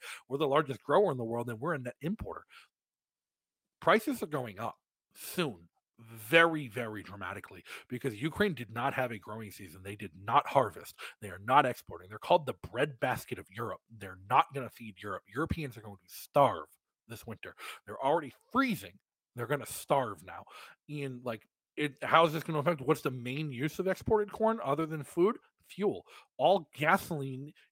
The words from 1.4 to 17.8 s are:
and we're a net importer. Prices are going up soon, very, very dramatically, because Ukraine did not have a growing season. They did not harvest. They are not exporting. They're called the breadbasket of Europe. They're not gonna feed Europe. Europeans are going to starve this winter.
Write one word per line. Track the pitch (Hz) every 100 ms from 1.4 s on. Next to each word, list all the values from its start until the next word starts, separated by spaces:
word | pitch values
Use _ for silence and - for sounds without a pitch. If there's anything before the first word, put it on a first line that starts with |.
| 120
and | 110
we're | 156
a | 147
net | 123 -
importer. | 147 214 98 82 - - - _ _ _ _ _ _ _ _ _ _ _
Prices | - 214 302 254
are | 180
going | 147 120 95
up | 110 - _ _ _
soon, | - - - 165 95 - _ _ _
very, | 113 113 110 165 170 160 131
very | 107 113 107
dramatically, | 90 101 92 98 - 92 - - -
because | 127 135 104
Ukraine | 151 - 208
did | 135 110
not | 117 135
have | 135 123
a | 107
growing | 92 107 107
season. | - 95 92
They | 95 104
did | 98 87
not | 101 135 -
harvest. | 139 113 - - - - -
They | 104
are | 90
not | 107 135 135
exporting. | 120 - - 90
They're | 107
called | - 175 135
the | - -
breadbasket | 113 156 123 131 127 - 123
of | -
Europe. | 95 113 90 _ 113
They're | 98 92 98
not | 135 -
gonna | 139 117
feed | - 113 95
Europe. | 104 92 -
Europeans | 107 160 - 143 113
are |
going | 110 98
to | _
starve | - - 143 135 87 78 _ _ _ -
this | 113 117
winter. | 104 - - - -